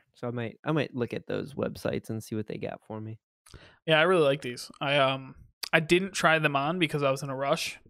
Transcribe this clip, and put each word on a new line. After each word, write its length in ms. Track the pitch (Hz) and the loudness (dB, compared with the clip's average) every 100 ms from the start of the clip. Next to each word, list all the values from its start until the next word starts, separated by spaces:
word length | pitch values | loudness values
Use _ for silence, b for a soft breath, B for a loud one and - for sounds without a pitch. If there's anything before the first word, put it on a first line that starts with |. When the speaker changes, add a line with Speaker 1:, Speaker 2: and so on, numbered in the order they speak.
| _ | _
Speaker 1:
So 140 | _ 120 | _ -8
I 20 | |
might, 280 | 120 113 - | -6 -8 -8
I 100 | 147 | -4
might 220 | 156 - | -2 -2
look 200 | 127 117 | -4 -4
at 120 | - - | -6 -6
those 280 | 104 - | -6 -6
websites 560 | - 117 - - - - | -4 -4 -4 -4 -4 -4
and 120 | 110 | -8
see 120 | - 110 | -6 -8
what 100 | - | -6
they 120 | 101 | -8
got 240 | 101 - - | -8 -10 -12
for 140 | 110 | -10
me. 180 | 110 110 _ _ B B B B - | -10 -14 _ _ B B B B 2
Speaker 2:
Yeah, 120 | 156 | 4
I 40 | |
really 220 | 175 180 | 6 6
like 180 | 143 147 | 4 2
these. 280 | 123 123 - - | -4 -10 -14 -6
I, 180 | 143 143 | 0 2
um, 360 | 135 135 131 - - _ - | 2 0 -8 -18 -20 _ 0
I 80 | 165 | 2
didn't 320 | 156 175 190 | 4 4 2
try 260 | - 165 160 | 2 4 4
them 160 | 151 | 2
on 240 | 139 143 185 | 2 0 0
because 240 | 151 147 | 0 2
I 80 | 139 | 0
was 120 | 135 | 0
in 80 | 139 | -4
a 40 | |
rush. 440 | 131 139 165 - - | -4 0 0 -2 -10